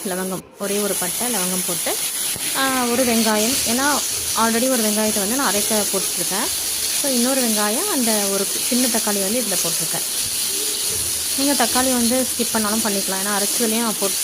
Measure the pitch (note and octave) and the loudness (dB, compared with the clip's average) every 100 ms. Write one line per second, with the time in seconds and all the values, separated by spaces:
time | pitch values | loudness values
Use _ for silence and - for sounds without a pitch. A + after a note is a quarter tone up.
0 | G3 F3+ F#3 F3+ - - G3 G3+ G#3 F#3 | -4 -4 -4 -6 -8 -8 -2 0 0 0
1 | F3+ - B3 A3 F3+ F#3 F3+ E3+ C4 G#4+ | -2 -2 -2 -2 -2 -2 -2 -2 -2 -2
2 | - - - - - C4+ C4+ C4 A#3+ A#3+ | -4 -4 -4 -4 -4 0 2 2 2 2
3 | B3 A3+ A3 G#3+ A3 C#4 - A#3+ C#4+ C4 | 4 4 4 4 2 0 0 2 2 0
4 | - - - - A3+ A3+ C4 B3+ G#3+ G#3 | -2 -4 -2 0 2 2 2 2 2 2
5 | G#3+ G#3 G3 C4 B3 G3+ G3+ A3 G3+ G3 | 0 0 0 0 2 0 2 0 0 -2
6 | - - E3+ F#3+ D4+ - - - - - | -2 -2 -2 -2 -2 -4 -4 -4 -2 -2
7 | C#4+ B3 A#3+ C4+ A#3+ G#3+ G#3 A#3 G#4 D#4+ | 0 2 2 2 2 2 0 0 0 0
8 | A3+ G#3+ G3+ G3 G3 - - A#3+ B3+ A3+ | 2 2 0 0 -2 -2 0 2 2 2
9 | G#3+ G3+ F#3+ A#3+ G#3+ F3+ E3+ D#3+ D#3 E3+ | 0 0 0 0 0 -2 -2 -2 -2 -4
10 | - - - - - G4+ - - - - | -4 -4 -4 -4 -2 -2 -4 -4 -4 -2
11 | - - - - C#4 C#4+ A#3 B3 C4 B3 | -4 -4 -4 0 2 2 2 2 2 2
12 | A#3 B3+ B3+ - A#3 A3+ G#3+ A3 A3+ G3 | 2 2 0 -2 0 0 0 0 0 -2
13 | F#3+ F#3+ G3 G#3 G3+ - A#3 A3 A#3 G3+ | -2 -2 0 0 0 0 2 2 0 0
14 | F#3+ - | -2 -2